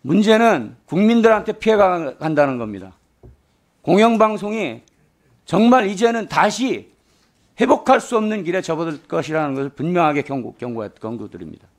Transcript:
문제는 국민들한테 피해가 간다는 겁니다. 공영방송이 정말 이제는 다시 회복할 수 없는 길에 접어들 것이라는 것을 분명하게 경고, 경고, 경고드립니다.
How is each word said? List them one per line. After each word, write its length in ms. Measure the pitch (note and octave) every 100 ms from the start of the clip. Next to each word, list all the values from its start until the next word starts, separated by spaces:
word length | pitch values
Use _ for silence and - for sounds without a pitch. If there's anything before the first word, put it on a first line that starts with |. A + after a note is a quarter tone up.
문제는 760 | D#3 F#3 G#3+ A3 A#3 F3 A2 - _
국민들한테 640 | D#3 G#3+ A#3 A3+ G#3+ G#3+ G#3+
피해가 580 | A3 G#3+ F#3+ F3 D3 -
간다는 420 | D#3 D3+ C#3 B2+
겁니다. 360 | A2 G2 F#2 _ _ _ - _ _ _ _ _
공영방송이 1000 | - F#3+ A3+ A3+ A3 G#3 G#3 A3 E3+ A#2 _ _ _ _ _ _
정말 440 | - F3 A3+ B3+ G3
이제는 400 | F#3+ A#3 A#3 G3+
다시 640 | - G3+ G#3 B3+ C3+ - _ _ _ _ _ _ _
회복할 400 | B3+ - - C4
수 160 | - A3+
없는 280 | G#3+ G#3+
길에 180 | E3+ F3+
접어들 400 | F3+ D#3+ E3 D3
것이라는 520 | _ E3+ D3 D#3 D3+
것을 140 | C3+ C#3
분명하게 520 | - D#3 F3+ D#3 D3
경고, 320 | C3+ C3+ A2+
경고, 340 | - B2 A#2 G2+
경고드립니다. 800 | _ A2 A#2 G#2+ F2 E2 D2+ _